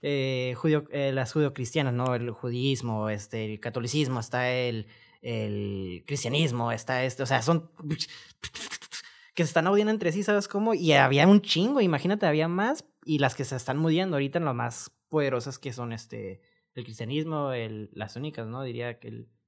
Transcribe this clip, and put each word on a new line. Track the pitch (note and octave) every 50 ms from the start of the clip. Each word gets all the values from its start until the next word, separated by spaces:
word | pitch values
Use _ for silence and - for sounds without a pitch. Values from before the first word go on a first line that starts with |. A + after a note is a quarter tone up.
| -
eh, | C#3+ C#3+ C#3 C3 C3+ C3 B2+ B2+ B2+ B2
judío-, | A#2 - E3 D3+ D3+ D3 - -
eh, | C#3+ C#3 C#3 C3
las | C3+ B2+ A#2 -
judio-cristianas, | D#3 D3+ C#3 C#3 C#3 B2+ A#2 - D#3+ C#3+ C3 A#2+
¿no? | A#2+ B2+ B2+ B2+
El | A#2+ A#2+ A#2+
judaísmo, | A#2+ - - B2 A#2+ B2 B2+ C#3 C3+ B2 A#2+ A#2+ A2 G#2+ G#2+ G#2+
este, | G#2+ G#2 G#2+ - - A2+ A2 G#2+ G#2+
el | G#2
catolicismo, | - A#2+ A2 B2+ A#2 A#2+ B2 D3+ D3+ C3 C3 A#2+
está | A2 - - B2 B2+ B2
el, | B2+ B2+ B2+ B2 A2+ A2+ G#2 - - - - - _ _
el | - A#2 A#2 A2+ G#2+ G#2 G#2 G#2 G#2 G2+ G2+ G2 F#2+ F#2 F2+ E2+ -
cristianismo, | - C#3+ C3+ - A#2 B2+ D3 E3 D3+ A#2+ B2 A#2 A#2 A#2
está | A2+ - - C3 B2+ B2+
este, | C3 B2 - C3+
o |
sea, | A#2+ C3+ - A#2
son | B2+ E3+ E3 - - _ - D#3+ D3 D#3 - - - - - - - - _ - - - - - - - - - - - - - - - - - - _
que | - E3+
se | D3
están | - E3+ D#3+ F3+
odiando | G3 G#3 G#3+ G#3+ A3
entre | G#3+ G3+ F3 D#3+
sí, | G3 G3+
¿sabes | G#3+ G#3 G3+ G3 -
cómo? | - G3+ G#3+ A3+ A3+
Y | E3 F3+ D#3+ D3+
había | C#3+ C3+ C3 C#3 C#3 D3 F#3
un | G3+ G#3 -
chingo, | - - D#3+ F#3 A#3 C#4+ C#4
imagínate, | G#3+ F3+ D#3+ C3+ - F3 G3+ G#3 G#3
había | E3+ D3+ D3+ D#3 E3
más, | E3+ F#3 G3+ A#3+ D4 D#4 - _ _ _ -
y | - D#3 C#3+
las | C#3 C#3 -
que | - C#3
se | - C#3
están | B2+ - - C3 C#3+
muriendo | D#3+ E3 D#3 E3+ F#3+ F#3+ E3
ahorita, | C#3+ C#3 C#3 C#3+ F3
las | E3+ D3 B2+
más | A#2+ B2 A#2+ A2+ - - - _ _ _ _
poderosas | - D#3 C#3+ C#3 B2+ B2 A2+ C#3 B2+ -
que | - C#3 A#2
son, | B2 A#2+ A#2 A2+
este, | A2 - - - A2+ G#2 F#2+ F#2+ G2 _ _ _ _ _ _ _
el | B2+ A#2
cristianismo, | A#2+ A2 A2 A#2 A2 C3+ D3+ D#3 D#3+ D#3+ D3+ C#3+ C#3 C3
el, | B2 A2+ A2 A2 G#2+ G#2+ G#2+ -
las | - A2 G#2 -
únicas, | A#2 C#3 D#3 D3 - A#2 A2
¿no? | A#2 C3 C3+
Diría | B2+ A#2 A#2+ A#2+ A#2+ A#2 -
que | - A#2
el | A2 A2+ A#2 _ _ _ _